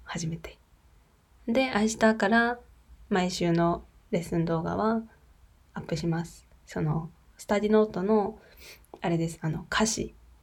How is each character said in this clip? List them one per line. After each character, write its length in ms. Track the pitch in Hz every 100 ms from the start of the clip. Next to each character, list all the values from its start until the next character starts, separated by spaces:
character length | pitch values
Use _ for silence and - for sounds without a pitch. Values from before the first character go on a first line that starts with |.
初 240 | - 170 165
め 100 | 165
て。 220 | - - _ _ _ _ _ _ _ _ -
で、 260 | 240 262
明 80 | 208
日 320 | 220 220 220 220
か 120 | 196
ら 300 | 233 233 240 - - _ - -
毎 220 | 190 180
週 220 | - 175
の 320 | 165 170 170 - - -
レ 80 | 180
ッ 40 |
ス 120 | 165 170
ン 80 |
動 180 | 165 165
画 140 | 170 185
は 260 | 214 226 226 - _ _ - _ _
ア 60 | 151
ッ 20 |
プ 120 | - 160
し 120 | 170
ま 160 | 165
す。 220 | 170 - _ - -
そ 160 | 180
の、 260 | 156 156 - - _ -
ス 80 | -
タ 140 | 208
デ 80 | 208
ィ 20 |
ノ 160 | 214 214
ー 40 |
ト 120 | 185
の、 360 | 190 220 202 - - - - - - -
あ 80 | 180
れ 80 | 170
で 120 | 165
す。 100 | -
あ 60 | 160
の、 160 | 170 -
歌 160 | - 220
詞。 280 | - - - - -